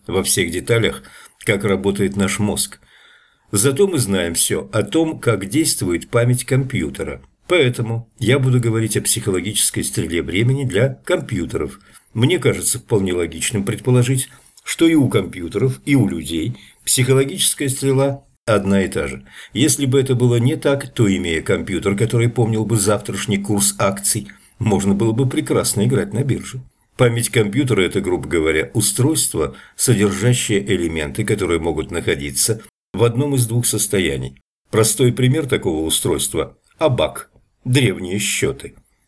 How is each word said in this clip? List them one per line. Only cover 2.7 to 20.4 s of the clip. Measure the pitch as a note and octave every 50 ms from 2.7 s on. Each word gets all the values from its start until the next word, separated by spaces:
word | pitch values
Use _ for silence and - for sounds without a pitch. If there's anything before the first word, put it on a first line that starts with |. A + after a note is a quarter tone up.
| - - _ _ _ _ _ - - _ _ _ _ _ _ _ -
Зато | G2+ G#2+ C#3+ C3+ - G3+
мы | G3 F3+ C#3+
знаем | A#2 G2 G2 F#2+ F2 E2+ E2+
все | - - - G#2+ D#2 - - -
о | G#2+ G#2
том, | G2+ - D#3 E3 D#3+ D#3 A#2+
как | - A#2+ A2+ G2+ F#2+ G2
действует | G2+ D3 D#3+ - - - - F2+ F2 E2+ - -
память | - A#2 A#2+ B2 B2 B2+ -
компьютера. | - C3 C3 C#3 B2+ - G#2+ D#2+ - - - D#2+ D2 C#2 - - _ _ _ _
Поэтому | _ - F3+ C#3 B2 B2 - A#2 G#2+ A2+ A#2 A#2 - _ _
я | - - C3 C#3+
буду | C3 C3 B2 B2
говорить | A2+ A#2 A2 A2+ A2+ A2 -
о | G#2 G2
психологической | - - - - G#2+ F#2+ F#2 F2 G#2 G#2 - - - - G#2+ E2+
стреле | - - - F2 E2 E2 E2+ D2+
времени | - E2 F#2 A#2+ B2 C3 C#3 C#3+
для | B2 - F#2+ B2 C#3 B2+ - _
компьютеров. | - F3 F3+ C#3 C3 A2 F#2 E2+ - - D#2 D2+ C#2 - - _ _ - - _ _ _
Мне | A2 A#2 C#3+ F3+ F3
кажется | - B2 G2 - F2+ - - -
вполне | - - A#2+ G#2 G2 F#2 F2+
логичным | F2 E2+ E2 D#2 E2 - - - G#2 G2
предположить, | A2 A2+ - - B2+ B2+ B2 A#2+ B2 C3+ B2+ - - - - _ - _ - _
что | - - - E3 E3
и | E3
у | D#3 C3+ -
компьютеров, | - G#2 F#2+ E2 - F#2 E2+ E2 - G2+ A#2+ C3 - - -
и | - C#3+
у | C3+ A2 F#2+
людей | E2 E2 D#2 C#2+ E2 D#2+ D#2+ A#2+ B2+ - - - _ _ _
психологическая | - - - B2 B2+ C3 C3+ C#3 C#3 F3+ G3 - - - - D3 C3+
стрела | B2+ - C3 C3+ C3+ C3 C3+ C#3 C3 C3 - _ _ _ _
одна | - A2 G2+ G2 G2 G2 G2 F#2
и | F2
та | - F2 D2+
же. | C#2 C2 B1+ - - - - - - _
Если | G2 C3+ D#3 - - C#3
бы | C3+ B2 C#3
это | C3 C3 C3
было | A#2 B2 B2 A#2+
не | A#2+